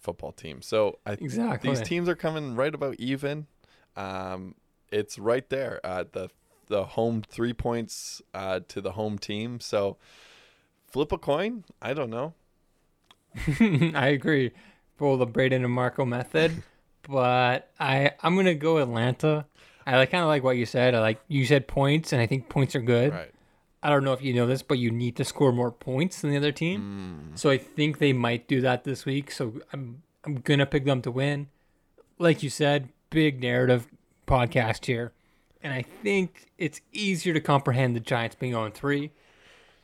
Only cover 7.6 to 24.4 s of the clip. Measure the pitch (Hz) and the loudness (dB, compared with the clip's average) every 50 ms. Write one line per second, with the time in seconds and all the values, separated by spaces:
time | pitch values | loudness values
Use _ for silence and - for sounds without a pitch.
7.6 | - 120 117 117 113 95 - - - - - - - _ - 95 95 95 95 92 | -4 -4 -4 -4 -6 -8 -12 -14 -14 -14 -16 -16 -18 _ -12 -8 -6 -4 -4 -4
8.6 | 87 - - 101 98 95 92 107 107 107 104 98 - - 104 104 110 120 120 117 | -6 -8 -10 -8 -6 -6 -4 -4 -4 -4 -4 -6 -8 -8 -6 -6 -6 -8 -8 -10
9.6 | - - - 104 101 98 90 _ _ _ - - - - - - - _ _ _ | -8 -2 0 0 0 0 -2 _ _ _ -20 -20 -20 -20 -20 -20 -20 _ _ _
10.6 | _ _ _ _ _ _ - 127 151 147 190 170 - 147 139 156 196 220 247 220 | _ _ _ _ _ _ -4 -4 -2 -2 -4 -6 -2 -2 0 0 0 -4 -6 -8
11.6 | - _ - - - 113 139 156 135 113 113 120 139 165 165 _ _ _ _ _ | -14 _ -20 -12 -8 -6 -4 -4 -4 -6 -4 -6 -8 -8 -10 _ _ _ _ _
12.6 | _ _ _ _ _ _ _ _ _ _ _ _ _ _ - - - - 139 - | _ _ _ _ _ _ _ _ _ _ _ _ _ _ -10 -6 -4 -2 2 4
13.6 | 226 214 165 127 165 165 156 143 127 139 147 135 - 165 156 139 127 113 - - | 4 4 4 4 2 2 2 2 2 2 2 2 2 2 2 2 2 0 -4 -10
14.6 | - - _ _ _ _ _ - 147 143 135 127 127 117 113 127 131 131 131 127 | -20 -20 _ _ _ _ _ -2 0 2 2 2 0 0 2 2 2 4 2 2
15.6 | 127 123 120 127 123 123 - - 135 120 120 123 123 - - 156 160 165 165 165 | 0 0 0 0 0 -2 0 -2 -2 -2 -2 -4 -4 -2 0 2 2 2 0 -4
16.6 | - - _ _ _ _ _ _ - - 139 131 123 123 123 127 127 123 127 143 | -12 -16 _ _ _ _ _ _ -10 -4 0 2 2 4 4 4 4 4 2 0
17.6 | - _ _ - 156 139 135 139 139 143 - - - 160 180 190 190 185 170 143 | -4 _ _ -4 -2 0 2 4 2 2 0 0 0 2 2 4 4 4 2 2
18.6 | 147 160 165 156 139 123 117 113 117 127 127 - - 156 151 151 147 _ _ _ | 0 2 2 2 2 0 0 0 0 0 0 0 0 0 0 0 -4 _ _ _
19.6 | - - _ _ - 139 131 131 131 131 - 180 170 156 151 143 127 131 127 123 | -20 -20 _ _ -4 2 4 4 4 4 4 2 2 4 2 4 4 2 2 2
20.6 | 117 110 - 127 123 127 120 113 110 110 110 - _ - 151 139 131 117 147 139 | 0 0 2 2 4 4 4 4 4 2 2 0 _ -2 0 0 4 4 4 4
21.6 | - - - 139 139 139 147 160 160 - 156 123 117 107 135 135 - - - 143 | 2 0 -2 0 2 2 2 2 0 0 2 2 2 2 0 -2 -4 -2 0 0
22.6 | 135 127 - 139 113 120 120 117 123 - - 90 80 - - _ _ _ _ _ | 0 2 0 -2 2 2 4 4 4 2 0 -4 -10 -12 -16 _ _ _ _ _
23.6 | _ _ _ - - 147 147 139 135 135 131 127 139 135 123 120 | _ _ _ -4 0 2 2 4 4 2 0 0 0 0 2 2